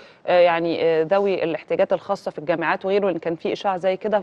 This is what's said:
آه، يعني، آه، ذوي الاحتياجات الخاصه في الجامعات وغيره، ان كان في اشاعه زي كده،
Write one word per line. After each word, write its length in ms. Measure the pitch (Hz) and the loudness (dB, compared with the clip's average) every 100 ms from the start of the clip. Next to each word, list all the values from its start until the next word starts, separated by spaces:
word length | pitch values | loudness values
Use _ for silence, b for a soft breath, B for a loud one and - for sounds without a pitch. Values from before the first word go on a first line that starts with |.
| B B - | B B 0
آه، 140 | 180 | 4
يعني، 440 | 175 170 170 147 | 4 4 0 0
آه، 180 | 165 160 | 2 2
ذوي 420 | 160 196 202 180 | 2 2 2 0
الاحتياجات 480 | 165 147 - 165 196 | -2 -4 -4 0 0
الخاصه 380 | 185 - 196 - | 0 -4 -6 -6
في 80 | 165 | -8
الجامعات 460 | 151 165 160 190 | -4 -2 0 -2
وغيره، 260 | 190 202 196 | 0 0 0
ان 80 | 165 | -2
كان 160 | 165 165 | -4 -4
في 160 | 208 | -4
اشاعه 240 | - 208 185 | -4 -2 -2
زي 200 | 185 185 | -2 -2
كده، 260 | 214 202 | 0 -2